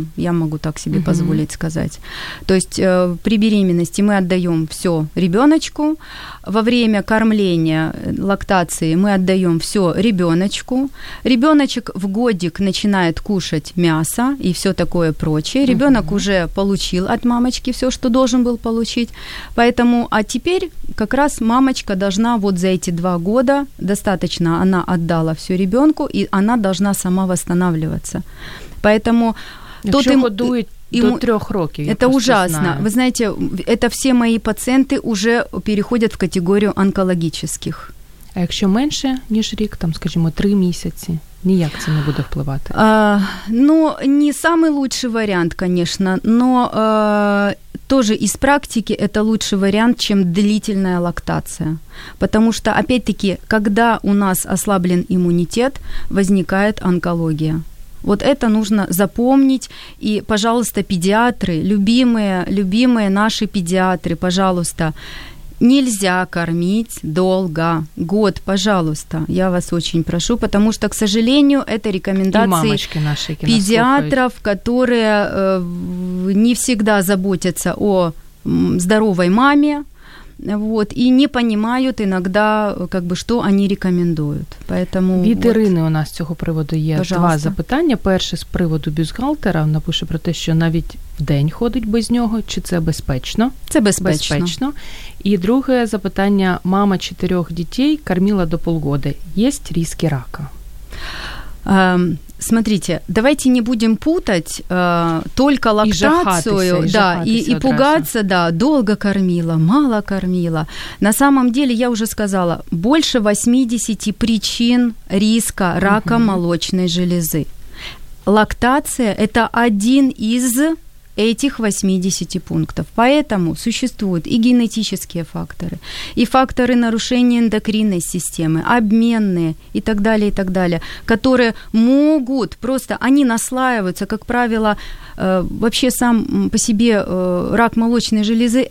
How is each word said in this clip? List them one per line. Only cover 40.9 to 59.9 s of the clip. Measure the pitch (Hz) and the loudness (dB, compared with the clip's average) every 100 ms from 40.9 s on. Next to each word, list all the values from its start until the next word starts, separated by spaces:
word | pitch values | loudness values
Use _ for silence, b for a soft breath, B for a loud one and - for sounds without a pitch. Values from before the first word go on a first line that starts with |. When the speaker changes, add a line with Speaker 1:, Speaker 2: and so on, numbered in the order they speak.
| - - 165 - - | -8 -8 -8 -8 -6
Speaker 2:
ніяк | 185 190 151 - - | 0 2 0 -4 -2
це | |
не | 151 147 | -2 0
буде | 143 - | -4 -4
впливати? | 156 139 135 - - | -4 -4 -6 -4 2
Speaker 1:
А, | 220 220 208 202 196 190 208 | 4 4 4 2 0 -4 -4
ну, | 226 285 320 311 - 269 | 2 4 6 2 0 2
не | 285 294 | 4 2
самый | 262 330 339 330 | 2 2 4 2
лучший | 285 269 - 247 | 2 -2 -2 -2
вариант, | 226 208 185 170 | -2 0 0 0
конечно, | - 180 180 170 - 190 185 | -2 0 0 0 -2 0 0
но, | - 233 254 254 247 220 | 2 2 4 2 0 0
э, | 220 214 214 208 202 202 202 - - - - | 2 2 2 2 2 2 0 -2 -10 -18 0
тоже | 269 214 214 | 2 2 0
из | 202 - | -2 0
практики | 269 285 - 233 196 208 | 2 2 0 -4 -2 -2
это | 208 214 | 0 0
лучший | 214 220 - 202 | 0 0 0 0
вариант, | 196 208 233 240 | 2 4 2 2
чем | - 202 180 | 0 2 2
длительная | 170 208 214 220 196 190 180 | 2 2 0 -2 -2 0 0
лактация. | 175 170 - 165 - - 156 160 - B B - | -2 -4 -4 -4 -6 -6 -6 -6 -10 B B -4
Потому | 190 214 226 | 0 2 2
что, | 214 226 | 2 0
опять-таки, | - - 254 - - 196 - - | 0 0 0 0 -2 -2 -4 0
когда | 220 214 202 233 220 | 0 2 2 2 2
у | 196 | 2
нас | 202 196 180 - | 2 2 0 -2
ослаблен | 185 - 196 180 180 - | -4 0 0 2 0 0
иммунитет, | 185 175 175 165 226 262 - B B B | 0 2 2 0 0 -2 -2 B B B
возникает | 190 190 196 - 190 208 214 185 | 0 2 2 2 0 0 -2 -2
онкология. | 180 175 170 160 151 156 160 - - - - | -2 -2 -2 -2 -2 -2 -4 -8 -14 -18 -8
Вот | - 202 | -2 0
это | - 277 233 | 0 0 0
нужно | 214 208 214 - | 0 0 0 0
запомнить. | 175 196 - 247 269 269 262 - B B | 0 0 0 2 4 4 2 -4 B B